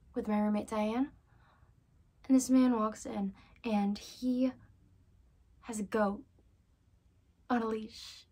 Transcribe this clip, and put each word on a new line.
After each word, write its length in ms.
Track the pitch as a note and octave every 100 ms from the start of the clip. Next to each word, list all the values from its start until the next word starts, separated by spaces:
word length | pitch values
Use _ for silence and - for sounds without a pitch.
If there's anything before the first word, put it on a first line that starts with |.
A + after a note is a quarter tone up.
| -
with 140 | A#3+ G#3+
my 120 | G#3
roommate 280 | G#3 G#3 -
Diane, 440 | A3 G#3+ A#3 D4 - _ - - _ - _ _ _ _ _ -
and 80 | C4
this 140 | -
man 280 | C4 B3+ A3+
walks 280 | G#3+ G#3+ -
in, 280 | G#3+ G3 - - -
and 340 | A#3 G#3 G3+ G#3
he 540 | - - B3+ B3 C4 - - - - _ _ _ _ _ _ -
has 180 | - G#3+
a 40 |
goat 400 | G3 A3 G3+ G3+ - _ _ _ _ _ _ _ _ _ _ _ -
on 120 | A#3+
a 60 | A3+
leash. 580 | A3 A3 - - - -